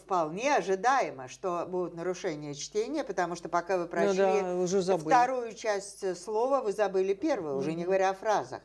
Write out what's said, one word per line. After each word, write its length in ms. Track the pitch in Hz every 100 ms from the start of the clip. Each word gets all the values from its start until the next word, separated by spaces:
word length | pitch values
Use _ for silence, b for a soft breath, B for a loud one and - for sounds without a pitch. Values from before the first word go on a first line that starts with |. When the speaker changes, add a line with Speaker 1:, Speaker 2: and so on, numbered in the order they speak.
Speaker 1:
вполне 520 | - 180 156 180 269 247
ожидаемо, 720 | 185 190 233 269 165 131 127
что 380 | - 190 175 170
будут 280 | 180 170 170
нарушения 580 | 170 180 196 147 147
чтения, 500 | 143 - 208 220 302
потому 320 | 262 185 175 170
что 140 | 170
пока 280 | 175 170 185
вы 80 | 170
Speaker 2:
Ну 40 |
Speaker 1:
прочли 240 | 170 202
Speaker 2:
да, 420 | 190 196 196 185 180
уже 260 | 180 196
забыли. 240 | 180 180 156
Speaker 1:
вторую 480 | 247 247 254 233 202
часть, 480 | 220 202 196 -
э, 120 | 190 175
слова, 460 | - 214 254 277
вы 120 | 220
забыли 400 | 196 202 190 190
первую, 440 | 196 311 240 156 139
уже 160 | 143
не 80 | 165
Speaker 2:
Мгм. 40 | 175
Speaker 1:
говоря 260 | 190 190
о 20 |
фразах. 480 | 190 220 190 123 104